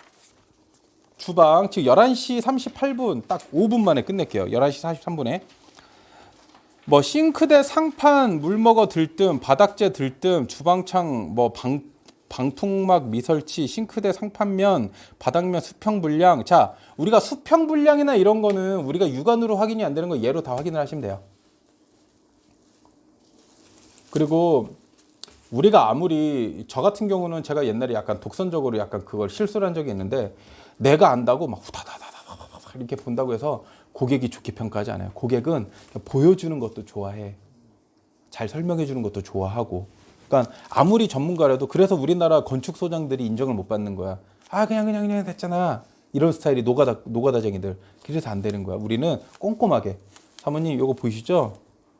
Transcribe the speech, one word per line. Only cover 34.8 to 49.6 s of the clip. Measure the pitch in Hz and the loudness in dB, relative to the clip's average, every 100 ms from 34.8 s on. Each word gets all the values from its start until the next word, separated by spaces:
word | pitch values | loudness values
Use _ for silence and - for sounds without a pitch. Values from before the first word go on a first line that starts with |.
| 104 | -6
않아요. | 98 92 | -6 -8
고객은 | - 135 127 | -8 -2 0
그냥 | 160 156 98 - - - | 0 -4 -6 -14 -18 -16
보여주는 | - 135 156 185 165 151 | -4 4 4 4 0 -6
것도 | 113 110 | -8 -10
좋아해. | 104 104 98 104 101 98 _ _ _ _ _ _ _ _ _ | -12 -10 -10 -10 -14 -16 _ _ _ _ _ _ _ _ _
잘 | - 110 | -10 -8
설명해 | 151 175 165 143 | -4 -4 -2 -2
주는 | 131 | -4
것도 | 104 98 | -6 -6
좋아하고. | 92 98 95 117 113 90 95 _ _ _ - | -6 -4 -4 -4 -6 -8 -10 _ _ _ 0
그러니까 | 135 117 - - | 0 0 -6 -4
아무리 | - 165 220 214 | 2 4 4 2
전문가라도, | 135 151 170 147 127 131 | -2 -4 2 2 2 0
그래서 | 156 190 | 2 2
우리나라 | 180 139 175 165 156 | 2 0 0 4 2
건축소장들이 | - 131 131 165 175 165 147 131 117 | 2 -4 -6 -8 -6 -6 -6 -4 -4
인정을 | 113 135 | -2 -4
못 | 107 104 | -4 -4
받는 | 107 104 | -6 -4
거야. | 95 95 95 - _ _ | -6 -8 -10 -14 _ _
"아, | 202 214 | -2 -2
그냥, | 220 214 | -2 -2
그냥, | 214 208 | -2 -2
그냥 | 202 | -4
됐잖아." | 185 175 175 175 175 110 - _ _ | -6 -8 -6 -2 -2 -4 -10 _ _
이런 | 143 160 | 0 0
스타일이 | 156 156 131 | 0 0 0
노가다, | 120 127 131 110 | 2 2 2 0
노가다쟁이들. | - 117 135 120 110 98 98 92 - _ | -6 -2 0 0 -2 -4 -8 -10 -16 _
그래서 | - 156 120 | -8 -8 -6
안 | 98 | -6
되는 | 104 101 | -6 -6
거야. | 95 95 | -6 -8
우리는 | 107 113 165 - - - | -4 -2 -2 -4 -8 -8
꼼꼼하게. | 202 220 | -6 0